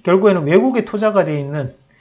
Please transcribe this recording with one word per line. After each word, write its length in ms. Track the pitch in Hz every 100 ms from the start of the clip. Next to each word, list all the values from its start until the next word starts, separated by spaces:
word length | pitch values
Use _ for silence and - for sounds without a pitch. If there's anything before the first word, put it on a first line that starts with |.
결국에는 420 | 175 190 208 175 143
외국에 400 | 185 262 240 -
투자가 400 | 208 214 196 156
돼 120 | 147
있는 380 | 139 151 127 - _ _